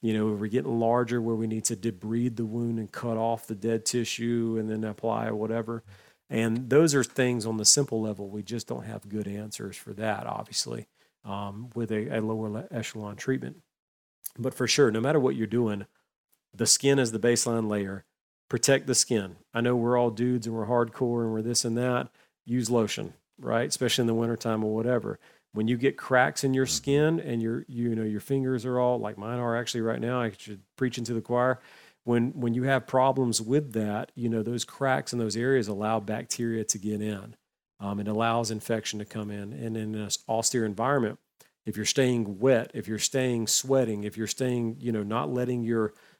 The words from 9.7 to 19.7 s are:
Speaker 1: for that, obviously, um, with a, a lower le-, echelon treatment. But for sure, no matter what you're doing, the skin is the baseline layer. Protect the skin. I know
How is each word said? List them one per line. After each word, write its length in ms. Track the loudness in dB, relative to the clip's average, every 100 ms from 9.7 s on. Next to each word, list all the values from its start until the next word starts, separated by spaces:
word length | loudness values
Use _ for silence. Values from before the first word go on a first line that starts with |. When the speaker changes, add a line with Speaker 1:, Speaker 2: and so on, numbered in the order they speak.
| -12
Speaker 1:
for 160 | -12
that, 340 | -6 -2 -2 -4
obviously, 600 | -6 -6 -6 -4 -6 -10 _ _ _
um, 460 | -10 -8 -8 -10 -10
with 160 | -6 -4
a, 260 | -2 -2 -2
a 20 |
lower 300 | -2 -2 -4
le-, 180 | -6 -6
echelon 460 | -6 -6 -8 -10 -6
treatment. 460 | -2 -2 -4 -12 _ _ _ _ _ _ -14 -6
But 160 | -6
for 140 | 0 2
sure, 240 | 6 6
no 80 | 6
matter 200 | 2 4
what 160 | 4 2
you're 120 | 0
doing, 380 | 2 2 -2 -8 _ _ _ _ _ _
the 120 | -2 2
skin 320 | 4 6 4
is 120 | 4
the 80 | 2
baseline 500 | 4 4 2 0 0
layer. 340 | 0 -2 -6 -12 _ _ _ -6
Protect 380 | 0 4 4 4
the 80 | 0
skin. 420 | 2 0 -2 -8 _
I 80 | -2
know 140 | 2